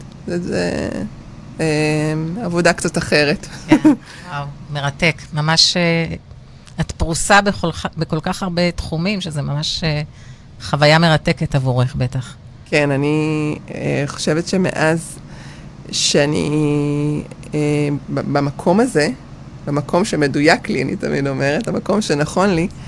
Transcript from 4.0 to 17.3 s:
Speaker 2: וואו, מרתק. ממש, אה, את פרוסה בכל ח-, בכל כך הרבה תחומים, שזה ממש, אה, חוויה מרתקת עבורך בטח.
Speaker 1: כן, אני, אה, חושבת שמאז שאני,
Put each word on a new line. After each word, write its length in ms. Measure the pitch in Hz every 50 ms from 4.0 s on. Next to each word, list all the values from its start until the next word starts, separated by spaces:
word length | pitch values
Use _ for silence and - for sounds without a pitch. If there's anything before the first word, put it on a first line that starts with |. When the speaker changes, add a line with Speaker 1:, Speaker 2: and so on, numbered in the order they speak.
| - - - - - 180
Speaker 2:
וואו, 160 | 160 143 143 143 139 - - 143 143
מרתק. 420 | 143 139 143 - - 180 160 147 - - - -
ממש, 440 | 151 147 156 160 165 - - - 180
אה, 380 | 175 170 165 165 165 160 165 - - - - - - - - - - - - -
את 120 | 156 -
פרוסה 500 | - - - 160 165 - - - 208 202
בכל 300 | 202 202 196 - - 165
ח-, 140 | 156 - - 185 - 156
בכל 220 | 156 - 160 156
כך 240 | - 185 185 - 202
הרבה 280 | 185 170 170 175 175
תחומים, 500 | 170 - - - 165 160 170 196 214 190
שזה 200 | 180 170 151 147
ממש, 420 | 139 143 143 147 165 - - - -
אה, 180 | 160 151 147 147 - - - - - - - - - - -
חוויה 380 | - - - 139 147 147 156 160
מרתקת 560 | 170 165 156 147 - 180 165 - 165 - -
עבורך 400 | 139 131 131 123 127 123 127 -
בטח. 400 | 135 127 123 - 131 120 - - - - - - - -
Speaker 1:
כן, 260 | - - 147 147 143
אני, 640 | 139 135 143 147 151 156 151 156 156 151 151 151 151 - - - -
אה, 280 | - 139 143 143 135 143 139
חושבת 400 | - - - - 151 160 185 -
שמאז 680 | - 190 185 151 - - 151 156 165 165 - - - - - - - - - - - - - - - - - -
שאני, 1300 | - - - - - 165 143 147 156 180 160 147 147 151 151 147 147 147 143 147 147 147 147 147 147 151 - -